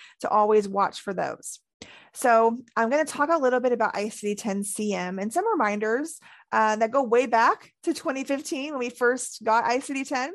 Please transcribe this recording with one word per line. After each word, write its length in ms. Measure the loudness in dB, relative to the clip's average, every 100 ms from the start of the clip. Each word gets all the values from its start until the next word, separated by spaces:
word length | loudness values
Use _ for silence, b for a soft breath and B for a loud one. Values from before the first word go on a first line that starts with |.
| B B
to 80 | 0
always 360 | 2 4 4 2
watch 320 | 0 -2 -4
for 120 | -8
those. 460 | -4 -4 -6 -14 -18 _ -20 B B B
So 440 | -2 4 6 6 2 -6 -2
I'm 120 | 2
gonna 140 | 2
talk 260 | 0 0 0
a 80 | 2
little 220 | 2 2
bit 140 | 2
about 240 | 0 0 -2
I 100 | -6
C 200 | -6 -6
D 80 | -4
ten 280 | -4 -4
C 300 | -4 -4 -2
M 260 | -2 -4 -4
and 140 | -4
some 120 | -2 0
reminders, 760 | 2 0 0 -2 -2 -4 -10 B B B
uh, 240 | 2 2 2
that 140 | 0
go 120 | 0
way 220 | 2 2 4
back 460 | 4 4 2 -4 _
to 100 | -6
twenty 300 | -4 -4 -4
fifteen 480 | -4 -4 -4 -6 -6
when 80 | -6
we 100 | -6
first 540 | 0 0 0 -4 -6
got 220 | 0 2 2
I 140 | -2
C 140 | -2
D 100 | -8 -4
ten. 260 | -4 -4